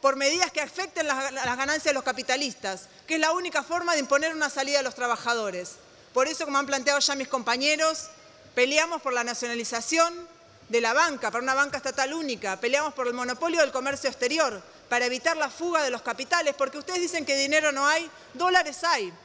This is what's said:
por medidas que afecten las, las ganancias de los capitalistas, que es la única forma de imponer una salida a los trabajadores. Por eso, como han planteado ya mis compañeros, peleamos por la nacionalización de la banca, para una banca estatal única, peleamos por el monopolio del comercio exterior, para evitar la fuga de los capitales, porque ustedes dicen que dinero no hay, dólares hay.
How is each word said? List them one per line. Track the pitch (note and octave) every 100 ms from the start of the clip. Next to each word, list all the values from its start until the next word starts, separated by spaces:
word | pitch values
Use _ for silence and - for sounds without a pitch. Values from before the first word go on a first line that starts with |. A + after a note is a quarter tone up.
por | C4+ C4+
medidas | C#4 E4+ F4+
que | D4+
afecten | C#4+ - F#4+ - D#4
las, | C4+ C4+
las | C4 B3 B3
ganancias | C4+ D4+
de | D4+
los | C#4
capitalistas, | B3+ A#3+ B3 C4 C#4+ - G3+ F#3 - - -
que |
es | D#4+
la | D#4
única | F4 F4+ D4+
forma | C4 E4+ F4
de | D#4+
imponer | C4+ C#4 D#4+
una | D#4+ D4
salida | C#4 C4+ C#4+
a |
los | C4
trabajadores. | B3+ B3 A#3 A#3+ A#3+ G#3 F3+ F3+ - - - -
Por | B3 C4+
eso, | D#4
como | D#4 C#4
han | C#4
planteado | C#4 B3+ C#4+
ya | C4+
mis | C#4 C4
compañeros, | C4 A#3+ B3 C#4 D4+ D#4+ D#4+ - - - - -
peleamos | - B3+ D4+ E4 E4
por | C4+
la | B3
nacionalización | A#3+ A#3 A#3+ A#3 A3+ A#3 A3+ E4 E4 F4 E4+ - - - -
de | A#3
la | A3+
banca, | B3+ E4+ C#4 A3
para | A3+
una | C4
banca | C4+ C#4+ C#4
estatal | C4+ C4 C4+
única, | D#4+ D4+ A3+ G3+ F#3+
peleamos | A#3 C4+ D4+
por | C#4 B3
el |
monopolio | B3 B3 B3+ E4 E4
del | C#4+
comercio | C4 C4 C#4 C4+
exterior, | - B3 D#4 C#4+ G3+ - - -
para | A#3+ B3
evitar | B3 D#4+ D#4+
la | C#4+
fuga | - E4+ E4
de | C#4
los | A#3+
capitales, | - A3+ C4 E4+ D#4
porque | C#4 C4+ D4
ustedes | D4 F#4
dicen | F4 E4+
que | D4 C#4
dinero | C#4 D4+ D4+
no | C#4 C#4+
hay, | D#4+ E4 - -
dólares | B3+ F4+ F#4 D4+ C4+
hay. | E4 D4 F#3+ E3+